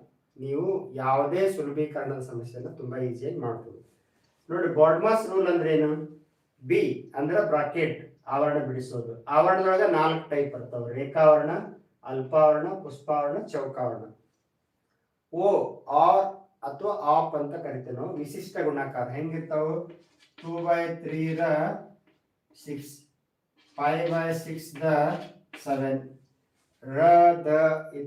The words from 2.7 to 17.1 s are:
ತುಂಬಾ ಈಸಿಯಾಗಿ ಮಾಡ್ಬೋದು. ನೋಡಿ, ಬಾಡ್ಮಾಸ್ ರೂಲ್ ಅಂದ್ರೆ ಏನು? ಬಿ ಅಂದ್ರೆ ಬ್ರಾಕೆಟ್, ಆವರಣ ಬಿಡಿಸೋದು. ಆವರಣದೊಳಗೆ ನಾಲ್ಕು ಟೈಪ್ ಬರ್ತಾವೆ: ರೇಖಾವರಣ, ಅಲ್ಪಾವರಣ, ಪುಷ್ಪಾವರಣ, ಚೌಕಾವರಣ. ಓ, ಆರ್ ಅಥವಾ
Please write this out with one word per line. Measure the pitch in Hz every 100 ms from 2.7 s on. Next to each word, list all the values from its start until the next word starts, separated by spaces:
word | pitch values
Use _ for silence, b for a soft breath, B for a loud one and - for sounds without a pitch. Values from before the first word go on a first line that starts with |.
| -
ತುಂಬಾ | 127 123 127
ಈಸಿಯಾಗಿ | 117 143 - 120
ಮಾಡ್ಬೋದು. | 113 - - - _ _ _ _ _ -
ನೋಡಿ, | 175 170 -
ಬಾಡ್ಮಾಸ್ | 156 160 214 - -
ರೂಲ್ | 190 175
ಅಂದ್ರೆ | 170 156 156
ಏನು? | 151 156 156 - _ _ _ _
ಬಿ | 127 - - - - 135
ಅಂದ್ರೆ | 151 - -
ಬ್ರಾಕೆಟ್, | 151 147 165 156 - - - -
ಆವರಣ | 139 151 147 131
ಬಿಡಿಸೋದು. | 127 123 123 113 113 - 147
ಆವರಣದೊಳಗೆ | 175 190 190 190 - 160
ನಾಲ್ಕು | 160 165 -
ಟೈಪ್ | 143 139
ಬರ್ತಾವೆ: | 131 - 123 120 127
ರೇಖಾವರಣ, | 139 160 156 151 151 160 - - _ _ 127
ಅಲ್ಪಾವರಣ, | 135 127 156 151 151 170 190
ಪುಷ್ಪಾವರಣ, | 147 127 - 151 143 131 -
ಚೌಕಾವರಣ. | 147 135 131 123 113 110 - _ _ _ _ _ _ _ _ _ _ _
ಓ, | 160 196 196 - - - 143
ಆರ್ | 165 - - - - _ -
ಅಥವಾ | 135 202 202 147